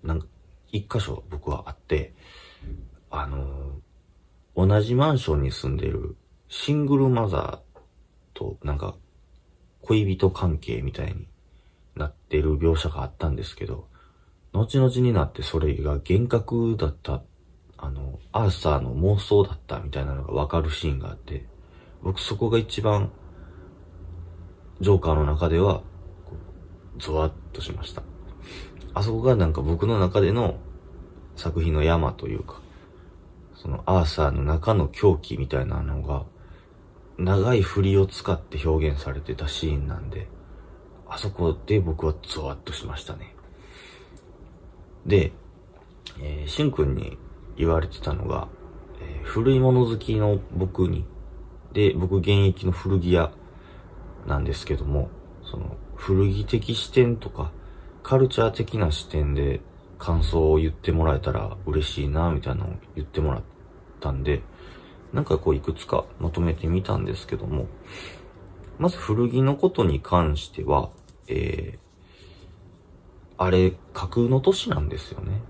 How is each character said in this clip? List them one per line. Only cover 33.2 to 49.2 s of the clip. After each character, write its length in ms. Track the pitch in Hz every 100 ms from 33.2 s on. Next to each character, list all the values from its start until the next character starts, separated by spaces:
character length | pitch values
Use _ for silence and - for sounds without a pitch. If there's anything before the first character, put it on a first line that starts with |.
| - - -
そ 140 | - -
の 140 | 67
ア 180 | - 92
ー 40 | 78
サ 220 | - 76
ー 20 |
の 120 | 71
中 300 | 69 80 80
の 160 | 107 73
狂 300 | - 104 80
気 180 | - -
み 120 | 67
た 120 | 67
い 60 | 65
な 160 | 73
の 200 | 71 69
が、 220 | 69 71 67 - - - - - - - - -
長 340 | 90 98 101
い 60 | 120
振 220 | 92 -
り 160 | 98 98
を 80 | 95
使 260 | - -
っ 80 | 82
て 180 | - 73 80
表 220 | 80 78
現 120 | 71
さ 120 | 69
れ 80 | 69
て 140 | 73
た 120 | 71 76
シ 220 | - 80
ー 100 | 73
ン 80 | 69
な 120 | -
ん 100 | 67
で、 180 | 95 98 - - - - - - - -
あ 120 | -
そ 120 | 104
こ 260 | 95 85 78 -
で 120 | 104
僕 280 | 85 76 80
は 80 | 76
ゾ 220 | - -
ワ 120 | 71 69
ッ 20 |
と 140 | -
し 140 | 76 -
ま 100 | 73
し 80 |
た 100 | -
ね。 220 | - - - - - - - - - - - - - - - - - - -
で、 280 | - 98 78 - - - - - - - - -
え 240 | 71 76 76
ー、 20 |
し 140 | -
ん 100 | 151
く 140 | 131 71
ん 80 |
に 240 | 64 - - - - - -
言 120 | 82
わ 120 | 82
れ 80 | 80
て 120 | -
た 140 | -
の 120 | 73 -
が、 220 | 69 - - - - - -
え 180 | - -